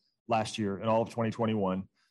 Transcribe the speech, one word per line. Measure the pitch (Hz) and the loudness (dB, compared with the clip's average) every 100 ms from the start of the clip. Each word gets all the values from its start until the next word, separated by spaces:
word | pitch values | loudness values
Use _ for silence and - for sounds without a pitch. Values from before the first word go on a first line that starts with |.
| _ _ - | _ _ -2
last | 113 107 - | 0 0 -2
year | 104 95 | -2 -2
in | 110 | 2
all | 113 | 2
of | 117 | 2
twenty | - 113 | 0 -2
twenty-one. | 101 110 110 95 95 98 _ _ | 0 0 2 0 0 -4 _ _